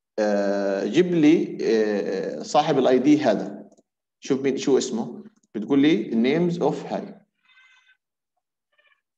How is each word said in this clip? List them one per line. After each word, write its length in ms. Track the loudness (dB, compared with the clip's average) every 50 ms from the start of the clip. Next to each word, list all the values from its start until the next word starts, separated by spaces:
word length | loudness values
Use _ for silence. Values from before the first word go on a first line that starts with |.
| _ _ _ -4
آه، 640 | -2 0 0 0 -2 -2 -2 -2 -2 -2 -2 -2 -2
جيب 200 | 0 0 0 0
لي، 520 | 2 2 4 4 4 4 4 2 -2 -6 -4
آه، 840 | -2 0 2 2 2 0 0 -2 -2 -4 -4 -4 -6 -6 -8 -8 -10
صاحب 340 | -2 0 0 0 2 0 2
الاي 220 | 2 4 2 4
دي 220 | 4 4 4 4
هذا، 480 | 4 2 0 0 -4 -8 -10 -14 -18 -20 _ _ _ _ _ _ _ _ _ _
شوف 220 | -4 -4 -4 -2
مين، 160 | 0 -2 -2 -2
شو 200 | 0 2 2 2
اسمه؟ 460 | 2 0 -4 -6 -6 -8 -10 -14 -18 -20 _ _ _ _ -10
بتقول 240 | -10 -4 0 2 4
لي 320 | 4 4 2 2 0 -2
names 420 | -2 0 2 2 2 2 0 0 -2
of 400 | -2 -2 -2 -2 -4 -8 -8 -8
هاي. 280 | -8 -8 -10 -16 -20 _ _ _ _ _ _ _ _ _ _ _ _ _ _ _ _ _ _ _ _ _ _ _ _ _ _ _ _ _ _ _ _ _ _ _ _ _ _ _